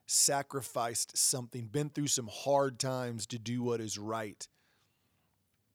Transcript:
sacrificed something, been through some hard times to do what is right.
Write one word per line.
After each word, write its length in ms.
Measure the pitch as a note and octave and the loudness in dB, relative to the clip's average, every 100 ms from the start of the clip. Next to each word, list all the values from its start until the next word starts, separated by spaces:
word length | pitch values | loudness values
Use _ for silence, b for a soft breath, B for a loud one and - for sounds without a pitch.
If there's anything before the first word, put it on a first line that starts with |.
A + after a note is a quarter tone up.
| - | 0
sacrificed 1080 | - - C#3 - C#3 - B2+ A#2+ A2 - - | 4 4 2 0 -6 -4 -2 0 -2 -2 2
something, 500 | - C3 A#2+ B2+ A2+ | 2 2 -4 -8 -4
been 220 | D3 D3 | -2 -2
through 200 | D3+ C#3+ | -2 0
some 200 | - A2 | 0 -2
hard 480 | - C#3 C#3 C#3 A#2 | -4 4 4 4 0
times 480 | C3 B2+ A#2+ A#2 - | -2 0 -2 -4 -6
to 100 | A#2+ | -6
do 240 | G#2+ B2 | -4 0
what 180 | A#2+ A#2 | 0 0
is 180 | G#2+ G2+ | -2 -4
right. 480 | G#2+ A2 G#2+ - - _ _ _ _ _ _ _ _ _ _ _ _ | -4 -2 -4 -8 -16 _ _ _ _ _ _ _ _ _ _ _ _